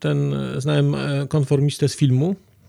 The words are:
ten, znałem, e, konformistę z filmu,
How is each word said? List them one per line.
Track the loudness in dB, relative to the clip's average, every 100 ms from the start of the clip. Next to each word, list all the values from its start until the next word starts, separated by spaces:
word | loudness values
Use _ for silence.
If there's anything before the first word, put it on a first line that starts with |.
ten, | -2 0 0 -2 -4 -4
znałem, | 0 2 2
e, | 0 -2 -4 -2
konformistę | 0 2 2 0 0 -2
z | 2
filmu, | 2 2 0 -4 _ _